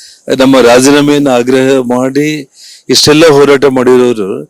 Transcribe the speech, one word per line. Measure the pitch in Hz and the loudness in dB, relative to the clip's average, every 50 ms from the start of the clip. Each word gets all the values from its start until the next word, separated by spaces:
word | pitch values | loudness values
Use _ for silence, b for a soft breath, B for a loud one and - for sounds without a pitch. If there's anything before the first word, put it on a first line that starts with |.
| B B B B B - 135 131 | B B B B B -6 -2 0
ನಮ್ಮ | 131 135 135 131 | 0 2 2 2
ರಾಜೀನಾಮೆಯನ್ನು | 120 117 120 127 131 139 143 147 143 147 147 147 143 139 | 4 4 2 2 2 2 2 2 0 0 0 0 0 0
ಆಗ್ರಹ | 127 120 120 127 131 131 131 131 135 135 127 120 123 | -2 -2 -2 0 -2 0 0 0 0 -2 -2 -4 -4
ಮಾಡಿ | 123 127 135 135 143 147 151 151 151 135 - B B B B B B B - | -4 -4 -4 -4 -4 -4 -4 -6 -8 -12 -16 B B B B B B B -4
ಇಷ್ಟೆಲ್ಲ | 131 - - 151 147 151 165 165 | -4 -2 0 0 2 2 4 4
ಹೋರಾಟ | 143 139 143 139 143 135 139 | 4 4 4 2 2 2 0
ಮಾಡಿರೋರು | 139 131 127 123 127 127 123 123 123 120 110 98 92 110 131 151 - | -2 -2 0 0 2 2 2 2 0 -2 -4 -6 -8 -8 -10 -12 -16